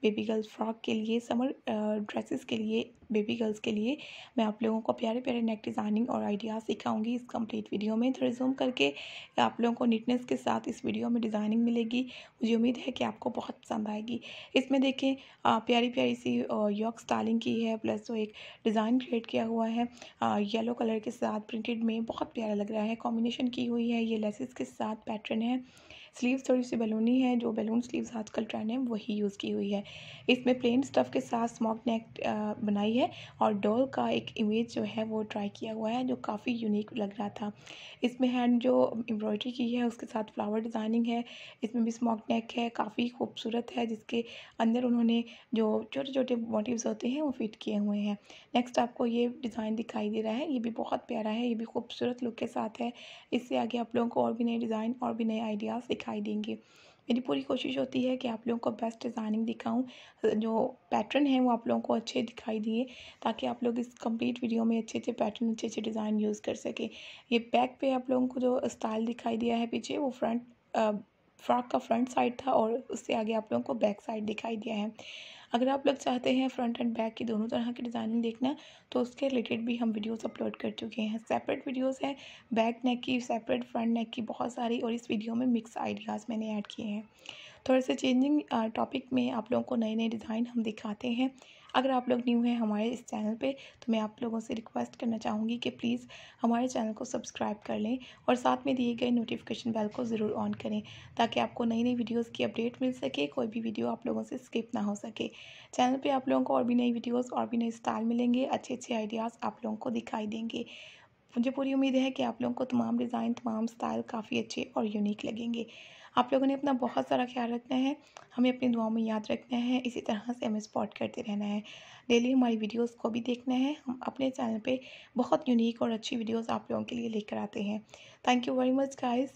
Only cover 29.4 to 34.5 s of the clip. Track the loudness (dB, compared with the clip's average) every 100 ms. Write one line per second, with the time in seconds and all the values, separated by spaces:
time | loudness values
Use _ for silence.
29.4 | -4 -2 0 -2 -4 -12 -16 -12 4 4
30.4 | 6 4 4 4 4 4 4 0 0 0
31.4 | 0 0 0 0 0 -2 -2 -6 -2 0
32.4 | -2 -2 0 2 2 2 2 -2 -16 2
33.4 | 2 4 2 4 2 2 0 0 -4 -2
34.4 | 0